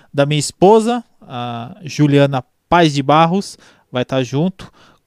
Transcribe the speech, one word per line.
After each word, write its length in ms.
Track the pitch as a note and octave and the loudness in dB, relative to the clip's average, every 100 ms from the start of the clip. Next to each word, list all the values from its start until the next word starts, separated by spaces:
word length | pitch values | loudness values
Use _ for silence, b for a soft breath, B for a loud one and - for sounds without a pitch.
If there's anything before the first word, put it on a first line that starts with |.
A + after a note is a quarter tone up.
| B | B
da 140 | C#3 C#3+ | -2 -2
minha 140 | D3+ | -2
esposa, 640 | - - F#3 A3 A3 A#3+ - _ | -4 2 4 4 2 -6 -8 _
a 560 | - B2+ A#2+ A#2 A#2 - | -16 -12 -10 -10 -14 -16
Juliana 600 | D3 - D3 C#3+ C#3 C3+ - _ - | -10 -2 2 4 2 0 -8 _ 0
Paz 260 | E3+ D#3+ | 2 2
de 100 | C#3+ | 0
Barros, 560 | C3+ D3+ E3 F#3+ - - b b b | 2 2 2 0 -6 -16 b b b
vai 160 | B2+ B2 | -8 -4
tá 180 | C3 | -4
junto 480 | B2 C3+ F#3 - - b b b | -4 -4 -4 -6 -20 b b b